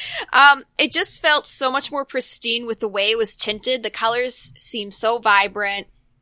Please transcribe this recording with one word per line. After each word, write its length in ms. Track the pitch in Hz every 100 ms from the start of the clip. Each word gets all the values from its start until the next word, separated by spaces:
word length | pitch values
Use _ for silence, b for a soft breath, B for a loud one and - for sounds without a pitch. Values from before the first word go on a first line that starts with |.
| B B B
Um, 320 | 247 277 277 - -
it 120 | 294
just 300 | 330 339 -
felt 240 | 330 294 -
so 260 | - 262
much 200 | 262 277
more 140 | 285 269
pristine 600 | 262 247 - 240 233 233
with 140 | 226
the 80 | 220
way 240 | 202 202
it 60 | 226
was 160 | 220 -
tinted. 480 | - 208 240 254
The 80 | 220
colors 600 | - 226 233 247 - - -
seemed 360 | - 240 202 196
so 240 | 226 233
vibrant. 680 | 214 202 202 196 202 202 - _ _ _